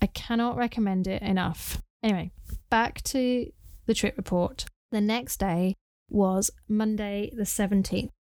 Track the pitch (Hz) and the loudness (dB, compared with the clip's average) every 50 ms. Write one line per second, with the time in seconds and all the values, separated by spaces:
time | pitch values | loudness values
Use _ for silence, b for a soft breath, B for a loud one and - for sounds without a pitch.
0 | - - - - - - 233 233 233 240 240 240 240 233 - 233 214 196 190 185 | 0 0 0 -4 -4 -2 0 0 0 0 0 0 0 0 0 0 0 2 2 0
1 | 185 190 190 - 202 202 190 185 180 - 160 - - - - - - - _ _ | 0 0 -2 -2 0 2 2 2 2 0 -2 -4 -6 -6 -6 -8 -8 -10 _ _
2 | - 220 202 175 160 180 - - - - - - - _ - 220 233 - - - | 0 0 0 0 -2 -6 -10 -14 -10 -10 -10 -10 -4 _ 2 2 2 2 -2 -6
3 | - - - 262 254 247 247 247 240 - - - - - - - - - 220 - | -6 -2 0 2 2 2 2 0 -2 -4 -8 -14 -20 -20 -20 -4 -2 0 2 2
4 | - 208 - - 185 - 185 175 175 - - - - - - _ _ _ 233 226 | 2 0 0 -2 -4 0 0 2 2 0 -2 -6 -10 -12 -14 _ _ _ -2 0
5 | 208 208 220 - - - - - 196 196 165 170 180 185 196 - _ _ _ _ | 2 2 2 0 -2 -6 -4 -2 -2 0 0 2 2 0 0 -2 _ _ _ _
6 | _ _ - 202 196 185 190 190 202 - - - - - 214 214 220 214 214 208 | _ _ 2 2 4 4 4 2 0 -2 -4 -8 -6 -2 0 0 2 0 0 -2
7 | 214 202 202 202 208 - - 233 202 - - - 208 190 202 196 190 - - 202 | -2 -4 -4 -4 -4 -6 -4 -4 -4 -2 0 0 2 4 4 2 2 2 0 -2
8 | - - - _ | -2 -4 -8 _